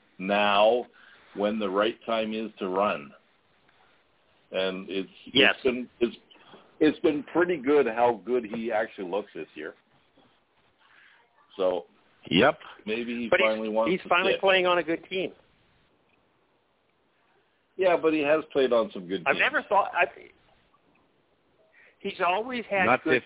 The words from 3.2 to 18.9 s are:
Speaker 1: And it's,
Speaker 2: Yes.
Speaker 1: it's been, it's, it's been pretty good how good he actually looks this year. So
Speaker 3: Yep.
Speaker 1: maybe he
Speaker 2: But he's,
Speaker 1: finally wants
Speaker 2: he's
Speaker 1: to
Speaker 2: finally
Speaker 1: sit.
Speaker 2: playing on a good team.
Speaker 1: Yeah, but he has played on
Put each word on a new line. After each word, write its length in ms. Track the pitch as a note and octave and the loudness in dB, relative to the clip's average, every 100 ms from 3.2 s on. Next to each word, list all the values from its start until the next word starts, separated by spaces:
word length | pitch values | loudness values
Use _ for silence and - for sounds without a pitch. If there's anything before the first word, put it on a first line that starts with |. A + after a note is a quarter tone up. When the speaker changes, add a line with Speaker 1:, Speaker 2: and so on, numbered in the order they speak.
| _ _ _ _ _ _ _ _ _ _ _ _ _ | _ _ _ _ _ _ _ _ _ _ _ _ _
Speaker 1:
And 380 | F#2+ F#2+ F#2 G2 | -4 -4 -4 -8
it's, 200 | G2 F2+ - - | -8 -8 -12 -4
Speaker 2:
Yes. 220 | B2 B2 - | 2 2 2
Speaker 1:
it's 80 | |
been, 260 | C3 B2 A#2+ _ | -2 -4 -6 _
it's, 180 | A#2+ - _ _ - - _ - | -4 -4 _ _ -20 -20 _ 0
it's 200 | D#3 D#3 | 0 2
been 240 | E3 D3 | 0 -2
pretty 340 | - D#3+ F3 E3+ | -2 0 0 0
good 300 | B2 D3 A#2+ | 2 4 2
how 340 | A2+ A#2+ A2 F2+ | 2 2 0 -2
good 200 | B2 A2 | -4 -4
he 260 | A#2 A2+ | -6 -4
actually 380 | G#2+ A2+ - F#2 | -4 -4 -6 -6
looks 200 | F#2 - | -6 -6
this 140 | - D#2 D2+ | -10 -14 -12
year. 180 | D#2 - _ _ _ _ _ _ _ _ _ _ _ _ - _ _ _ _ - | -14 -14 _ _ _ _ _ _ _ _ _ _ _ _ -20 _ _ _ _ -4
So 300 | F#2 F2+ - _ _ _ - | -2 -2 -6 _ _ _ -2
Speaker 3:
Yep. 280 | E2 C3 D#3+ - - G#2 | 2 4 2 -6 -16 -8
Speaker 1:
maybe 300 | A2+ A#2 A#2+ | -8 -6 -8
he 120 | A#2 | 0
Speaker 2:
But 100 | - | 2
he's, 80 | A2 | 2
Speaker 1:
finally 200 | A2 A2 | 0 -2
wants 220 | G#2+ A2+ | -2 0
Speaker 2:
he's 100 | F3 | -2
Speaker 1:
to 80 | - | 0
Speaker 2:
finally 240 | F3 F#3+ | 0 0
Speaker 1:
sit. 80 | F#3 | 0
Speaker 2:
playing 240 | F#3+ F#3+ F3+ | 2 2 2
on 140 | F3 | 0
a 40 | |
good 200 | D#3 E3 - | 0 -6 -6
team. 220 | F#3+ E3+ - _ _ _ _ _ _ _ _ _ _ _ _ _ _ _ _ _ _ _ _ _ _ _ - | -8 -8 -10 _ _ _ _ _ _ _ _ _ _ _ _ _ _ _ _ _ _ _ _ _ _ _ -2
Speaker 1:
Yeah, 180 | F#3 E3 | 2 2
but 180 | D#3+ | 2
he 80 | D#3 | 2
has 220 | C#3+ D#3 D3+ | 2 0 0
played 220 | C#3+ B2+ | 0 2
on 160 | A#2 G#2 | 2 0